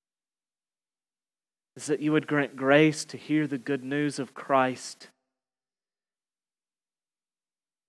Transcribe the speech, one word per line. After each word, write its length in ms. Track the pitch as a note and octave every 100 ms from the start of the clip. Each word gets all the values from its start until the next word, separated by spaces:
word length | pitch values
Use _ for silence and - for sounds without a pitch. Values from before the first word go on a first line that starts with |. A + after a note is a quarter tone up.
| _ _ _ _ _ _ _ _ _ _ _ _ _ _ _ _ _ -
is 100 | C#3
that 140 | D3+
you 120 | D3+
would 140 | D3+ -
grant 300 | D3 C3+ C3
grace 500 | C3 C#3+ D#3 D3+ -
to 120 | B2
hear 280 | - D3+ D3
the 120 | C3+
good 240 | A#2 C#3
news 340 | B2+ C#3+ D3 C#3
of 160 | B2
Christ 760 | - - C3+ C3 B2 - - - _ _ _ _ _ _ _ _ _ _ _ _ _ _ _ _ _ _ _ _ _ _ _ _ _ _ _